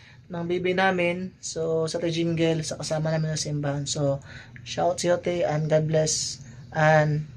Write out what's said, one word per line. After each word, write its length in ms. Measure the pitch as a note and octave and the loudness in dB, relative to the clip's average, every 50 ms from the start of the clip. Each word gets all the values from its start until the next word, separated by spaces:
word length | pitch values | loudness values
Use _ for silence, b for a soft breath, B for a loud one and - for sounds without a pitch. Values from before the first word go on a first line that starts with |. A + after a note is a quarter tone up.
| b b b b b | b b b b b
ng 180 | - F3 E3+ E3+ | -10 -8 -6 -4
bebe 280 | E3+ F3 F3+ F3 F#3 F3+ | -2 -2 0 0 0 2
namin. 600 | F#3 F#3+ F#3+ F#3 F3+ F3 F3 F3 F#3 F#3 F#3 - | 4 4 4 4 2 2 0 0 -2 -4 -8 -10
So, 480 | - - - - D#3+ D#3+ E3 D#3+ D#3+ D#3+ | -12 -12 -8 -6 -4 -2 0 0 0 0
sa 160 | D#3+ - E3+ | 0 -2 -2
Tay 80 | F3 E3+ | -2 0
Jingle, 560 | D#3+ E3 E3+ E3+ E3+ E3 E3 E3 D#3+ D#3+ D#3 | 0 0 0 0 2 2 2 2 2 0 -2
sa 160 | - - - | -4 -6 -6
kasama 320 | D#3 - D#3+ D3+ D#3 D#3+ D#3+ | -6 -4 -2 -2 0 0 0
namin 200 | D#3+ D#3 D#3 D#3 | 0 0 -2 -2
sa 120 | D3+ - D3+ | -4 -4 -4
simbahan. 360 | D3 D3 D3 C#3+ C#3 C#3+ C#3+ | -4 -2 -2 -2 -2 -2 -4
So, 360 | C#3+ - D#3 C#3+ C#3 C#3 C#3 B B B B B B B B - | -4 -2 0 0 0 0 0 B B B B B B B B -14
shout 320 | - - - E3 F3 F3+ | -8 -4 0 0 0 0
out 0 | |
sa 80 | - - | 0 2
iyo, 100 | F3 F3 E3+ | 2 2 2
Tay, 240 | - F3+ F3 F3 E3+ | 0 -2 0 0 0
and 240 | D3 D3+ D3+ D#3 D3+ | 0 0 0 2 2
God 160 | D#3 D#3 D#3 | 2 2 4
bless, 560 | D#3 D#3+ D#3 D#3 D3+ - - - - - - B B B B B B - | 4 2 2 2 2 0 -2 -4 -6 -8 -10 B B B B B B 0
and 560 | D#3+ D#3 D#3 D#3 D#3 D3+ D3+ D3 D3+ D3+ - - | 4 6 6 8 6 6 4 2 0 -2 -6 -10